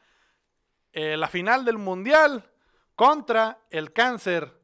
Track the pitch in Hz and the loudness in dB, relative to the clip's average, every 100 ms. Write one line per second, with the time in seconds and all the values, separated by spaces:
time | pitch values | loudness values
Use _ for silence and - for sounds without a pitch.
0 | _ _ _ _ _ _ _ _ _ - | _ _ _ _ _ _ _ _ _ -8
1 | 156 156 156 180 185 254 247 226 196 185 | -4 -4 -4 -4 0 0 0 -4 -4 -6
2 | 196 302 302 262 - _ _ _ _ - | 2 4 4 2 -14 _ _ _ _ 2
3 | 240 302 - 226 220 220 _ 165 156 - | 2 2 0 0 -2 -4 _ -10 -6 -2
4 | 247 233 - 175 147 _ | -2 -2 -4 -4 -6 _